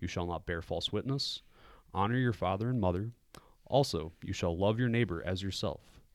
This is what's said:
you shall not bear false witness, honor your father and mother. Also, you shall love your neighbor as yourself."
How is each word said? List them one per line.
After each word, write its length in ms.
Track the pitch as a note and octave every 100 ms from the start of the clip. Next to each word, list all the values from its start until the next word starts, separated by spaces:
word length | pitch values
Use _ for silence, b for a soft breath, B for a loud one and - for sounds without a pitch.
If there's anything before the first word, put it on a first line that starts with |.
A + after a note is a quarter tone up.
you 60 | G#2
shall 200 | F#2+ F2
not 180 | E2 -
bear 160 | E2+
false 300 | - E2 -
witness, 520 | G#2 B2+ C#3 - - b b b b b
honor 240 | F#2 G2+ B2
your 160 | B2
father 360 | G#2+ F2+ G2 A#2
and 100 | B2+
mother. 320 | F#2 F2+ A2+ - _ B B B -
Also, 460 | C#3 C#3 D#2+ E2 -
you 120 | -
shall 240 | F#2+ F2+ E2+
love 220 | G2 A2
your 100 | B2+
neighbor 340 | A#2 G#2+ E2+ E2+
as 160 | F#2+
yourself." 600 | G2 - G2 - - - -